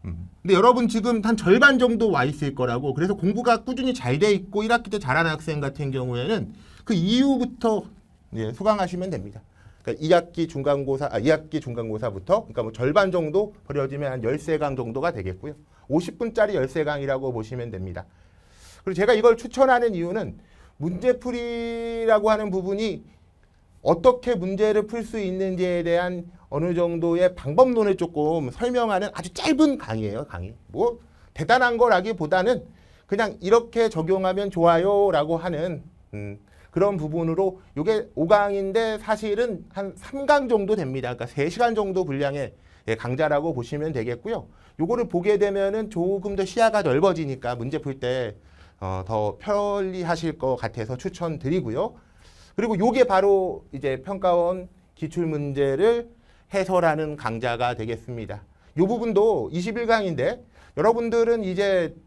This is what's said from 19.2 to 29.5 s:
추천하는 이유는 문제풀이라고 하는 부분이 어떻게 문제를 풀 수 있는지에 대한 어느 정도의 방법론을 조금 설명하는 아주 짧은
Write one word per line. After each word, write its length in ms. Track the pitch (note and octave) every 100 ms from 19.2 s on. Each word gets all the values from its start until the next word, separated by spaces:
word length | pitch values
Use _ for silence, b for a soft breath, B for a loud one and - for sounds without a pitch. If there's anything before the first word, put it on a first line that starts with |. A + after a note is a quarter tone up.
| A#3 A3+
추천하는 580 | A#3 B3+ C4+ B3 A#3
이유는 440 | F3+ E3+ G#3+ C3+ E2+ b b b b
문제풀이라고 1500 | D#3 F3 B3 B3 B3 A#3+ A#3+ A#3 A#3 A#3 A#3 A3+ A3+ G#3+ G#3+
하는 200 | G#3+ G#3+
부분이 540 | F#3 F3+ G3 A3 D#3 b b b _ _ _ _ _
어떻게 520 | - E3+ B3+ B3 B3
문제를 520 | A3 F#3 G3 G#3+ G#3+ G#3
풀 160 | A#3
수 160 | A3 A3+
있는지에 640 | F#3+ F#3 F#3+ F3+ F3+ F3
대한 480 | E3+ F3 F3+ F3+ F3 B B
어느 240 | C#3+ F3
정도의 600 | F3 E3+ E3+ E3+ E3+ F3+
방법론을 640 | F3+ C3 D#3+ C4 A#3 G#3 F#3+
조금 540 | E3+ D3+ D3+ E3 C3
설명하는 580 | - A#3+ B3 A3+ F#3+ G#3
아주 200 | - F3
짧은 460 | - D4+